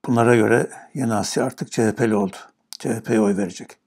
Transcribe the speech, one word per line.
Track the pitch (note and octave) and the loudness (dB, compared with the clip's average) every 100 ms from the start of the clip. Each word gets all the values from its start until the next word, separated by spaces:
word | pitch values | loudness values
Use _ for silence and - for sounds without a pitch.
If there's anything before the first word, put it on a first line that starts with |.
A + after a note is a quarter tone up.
| - | 0
Bunlara | A#2+ A#2 A#2+ | 2 6 6
göre | G#2+ A#2 - - - | 4 2 0 -10 -14
Yeni | D3 A#2 | -6 -2
Asya | G#2+ - C#3 | -2 -2 -4
artık | C3 - D3+ | -4 -6 -8
C | - A2 | 0 0
H | |
P'li | G#2 A2+ | 2 0
oldu. | G#2+ F#2+ - - _ _ - | 0 -2 -6 -20 _ _ -10
C | - | -6
H | A2+ | -6
P'ye | - A#2 | -2 2
oy | G#2 G2 | 2 0
verecek. | F#2+ - - - | -4 -8 -20 -20